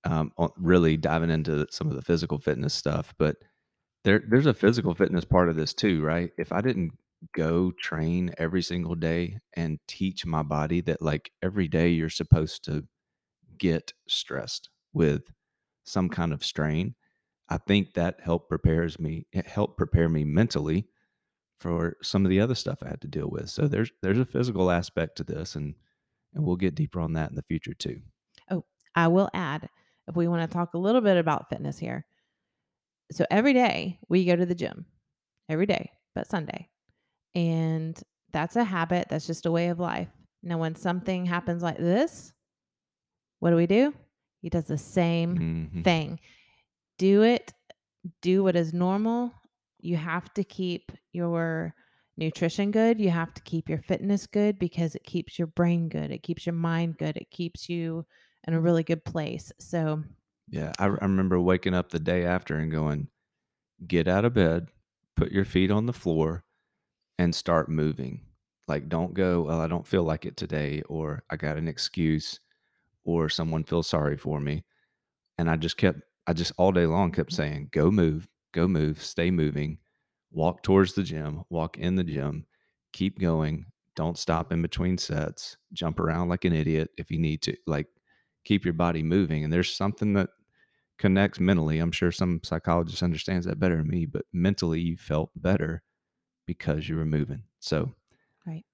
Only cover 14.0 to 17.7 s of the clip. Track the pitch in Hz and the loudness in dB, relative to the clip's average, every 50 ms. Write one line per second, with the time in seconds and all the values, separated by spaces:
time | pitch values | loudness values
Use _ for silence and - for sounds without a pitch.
14 | _ - - - - - 67 67 - - - - - _ _ _ _ _ - 147 | _ -4 -4 -4 -4 -6 -6 -8 -6 -6 -10 -10 -12 _ _ _ _ _ 0 2
15 | 82 76 73 - - - - _ _ _ _ _ _ _ _ _ _ - - 101 | 4 4 2 0 -4 -10 -20 _ _ _ _ _ _ _ _ _ _ -4 -2 0
16 | 90 85 - - 85 82 73 71 - - - - 76 76 78 80 92 120 123 _ | 0 0 0 -2 -2 -2 -2 -2 -6 -6 -2 -2 -2 0 0 0 -2 -4 -6 _
17 | _ _ _ _ _ _ _ _ _ - 82 82 _ - | _ _ _ _ _ _ _ _ _ -6 -6 -6 _ 2